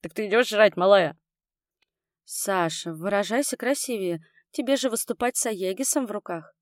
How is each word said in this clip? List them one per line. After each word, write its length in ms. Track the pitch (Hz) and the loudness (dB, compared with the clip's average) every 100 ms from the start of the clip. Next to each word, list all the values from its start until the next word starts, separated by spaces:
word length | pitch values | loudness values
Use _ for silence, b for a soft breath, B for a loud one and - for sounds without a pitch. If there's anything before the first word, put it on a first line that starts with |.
«Так 120 | 170 | -10
ты 140 | - 214 | -6 0
идешь 220 | 214 247 | 2 2
жрать, 280 | 208 214 - | 4 4 6
малая?» 400 | 185 202 160 139 _ _ _ _ _ _ _ _ _ _ | 6 6 4 -4 _ _ _ _ _ _ _ _ _ _
«Саша, 680 | _ - - 190 165 160 170 | _ -8 -2 0 0 -2 -8
выражайся 640 | 160 180 202 202 233 285 247 | -6 -2 -2 0 -2 -2 -2
красивее, 680 | 240 285 - 226 185 165 b b b | -2 -2 -4 -4 -2 -4 b b b
тебе 260 | - 262 269 | -6 0 0
же 140 | 262 | 0
выступать 460 | 220 - 233 247 - | -2 -4 -2 -2 -2
с 100 | 247 | -4
Аегисом 600 | 208 185 190 269 302 240 | -2 -4 -2 -2 -2 -2
в 40 | |
руках». 420 | 208 - 170 160 _ | -8 -8 -10 -10 _